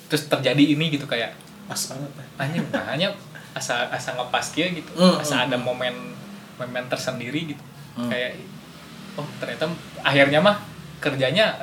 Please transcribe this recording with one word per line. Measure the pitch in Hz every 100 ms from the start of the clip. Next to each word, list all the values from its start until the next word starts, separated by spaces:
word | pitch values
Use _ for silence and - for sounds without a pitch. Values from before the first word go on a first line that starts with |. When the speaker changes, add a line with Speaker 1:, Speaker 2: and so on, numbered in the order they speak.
| -
Speaker 1:
terus | 151 -
terjadi | 131 135 139 147 143
ini | 165
gitu, | 143 143
kayak | 120 110 - - - -
Speaker 2:
Pas | 123 -
banget, | 131 143 -
ya. | - -
Speaker 1:
anjing, | 139 214 -
nah, | 277 -
hanya | 139 196 - - - -
asa, | - - 120 127
asa | 131 - 127
ngepas | 120 123 - -
kia | 180
gitu, | 170 - 160
Speaker 3:
Hmm, | 180 156
Speaker 1:
asa | 143 131
Speaker 3:
hmm, | 127
Speaker 1:
ada | 123
Speaker 3:
hmm. | 120
Speaker 1:
momen, | 123 123 120 - - - - - -
momen | 123 123 127
tersendiri | 151 - 127 117 151 165
gitu. | 139 - - - -
Speaker 3:
Hmm. | 120
Speaker 1:
Kayak, | 123 123 - - - - - - - - -
oh, | 143 -
ternyata | 123 120 160 165 - -
akhirnya | 143 139 139 147
mah | 196 202 - - - -
kerjanya | 147 135 127 175 208 -